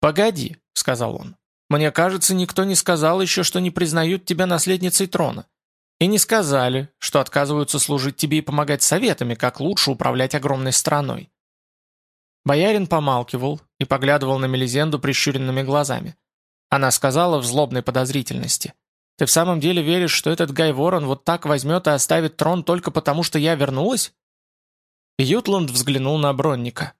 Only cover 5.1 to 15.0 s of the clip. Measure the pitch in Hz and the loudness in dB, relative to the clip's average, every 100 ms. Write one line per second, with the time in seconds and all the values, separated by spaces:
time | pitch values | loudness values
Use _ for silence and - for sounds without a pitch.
5.1 | - 151 120 - _ _ _ _ _ 175 | 0 -2 -2 -14 _ _ _ _ _ 2
6.1 | 208 - 226 165 139 123 131 143 _ - | 2 2 2 2 2 2 0 -4 _ 0
7.1 | 147 131 - 143 147 143 147 - 147 135 | 0 2 0 0 0 0 -2 0 0 -2
8.1 | 135 151 151 151 147 147 143 - 165 240 | -2 0 0 0 -2 0 0 2 2 0
9.1 | 160 123 117 127 - 143 196 - 131 - | 0 -2 -2 -2 -2 -2 0 0 0 0
10.1 | 127 131 147 135 135 131 127 - 147 139 | 0 0 0 -2 -2 0 0 2 0 -2
11.1 | 120 - _ _ _ _ _ _ _ _ | -6 -10 _ _ _ _ _ _ _ _
12.1 | _ _ _ - 143 190 214 185 170 143 | _ _ _ 0 2 4 2 2 0 2
13.1 | 127 120 123 131 147 _ _ 135 139 135 | 0 -2 -4 -4 -6 _ _ -2 0 2
14.1 | 143 135 135 131 131 127 127 156 147 | 2 2 -2 0 -2 0 0 0 0